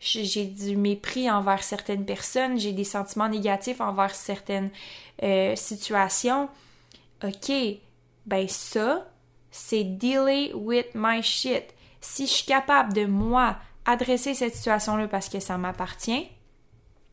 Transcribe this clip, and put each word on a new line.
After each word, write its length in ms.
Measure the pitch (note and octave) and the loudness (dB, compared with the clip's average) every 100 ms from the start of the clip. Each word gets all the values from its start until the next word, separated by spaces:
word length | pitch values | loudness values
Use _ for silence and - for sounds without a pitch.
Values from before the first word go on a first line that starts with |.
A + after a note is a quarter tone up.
j-, 240 | - A3+ | -4 -2
j'ai 220 | G3+ G#3 G3 | -2 -2 -4
du 300 | G3 G3+ G3+ | -4 -2 2
mépris 540 | G3+ G3+ - B3+ B3+ | 2 2 -2 -2 2
envers 320 | G#3 G3 G3 | 2 2 0
certaines 440 | - G3+ - G3+ G3 | 0 -6 -4 -4 -2
personnes, 520 | G3+ - B3+ C4 B3+ | -4 -2 0 2 0
j'ai 140 | G#3 | -2
des 120 | G3 | -2
sentiments 440 | G3+ G3+ G3 G#3+ A3 | -2 -2 -4 -2 0
négatifs 520 | G#3+ G3+ G3 B3+ B3 | 0 0 0 -2 -2
envers 340 | G#3+ G3 G3 | -2 0 0
certaines, 560 | G3 - G3 - G3 G3 G3 - - - - | 0 -6 -6 -4 -4 -4 -6 -16 -18 -20 -4
euh, 320 | G#3 F#3+ F#3+ | 2 4 4
situations. » 920 | A3 - G#3 - G#3 F#3+ - A#3+ C4 C#4+ - - - _ - - _ | 0 -4 -6 -2 2 2 2 0 0 -2 -8 -20 -20 _ -20 -20 _
Ok, 300 | G3+ G3 - C#4 A#3 G3+ - _ _ _ | -8 -6 -2 0 0 -4 -12 _ _ _
ben 240 | - G3 F#3+ | -2 -2 0
ça, 580 | - - A3 A3 E4 - _ _ _ _ | -2 -2 0 2 0 -2 _ _ _ _
c'est 340 | - - A3 | -8 0 0
dealing 720 | F#3+ F#3+ A#3+ C4+ C4+ C#4 C#4+ | 0 0 2 4 4 4 0
with 320 | A3+ G#3 A#3+ A#3+ | -4 0 0 0
my 280 | A3 G#3+ A3+ | -2 0 2
shit. 520 | A3 - B3+ B3 - - - - | 0 -2 0 -2 -4 -16 -20 -14
Si 260 | - - C4+ | -8 -4 0
je 60 | |
suis 140 | - - | 0 2
capable 480 | C4+ C4+ C#4+ A#3+ | 2 6 4 6
de, 100 | G3+ | 2
moi, 540 | G#3 G3 A3 B3 B3 G3+ - - | 2 2 4 4 4 0 -10 -6
adresser 500 | - A#3+ B3 B3 C#4+ | 0 2 4 2 0
cette 200 | C4+ A#3+ | 0 -2
situation-là 540 | A3+ - G#3+ G#3+ G#3+ G#3+ | -2 0 0 2 0 0
parce 200 | G3 F#3+ | -2 -4
que 120 | G3 | -6
ça 180 | F#3 F3+ | -4 -4
m'appartient, 720 | F3+ F#3 F#3 - - A#3+ F4+ - _ _ _ - _ _ _ | -4 -4 -6 -6 -2 -2 -4 -14 _ _ _ -20 _ _ _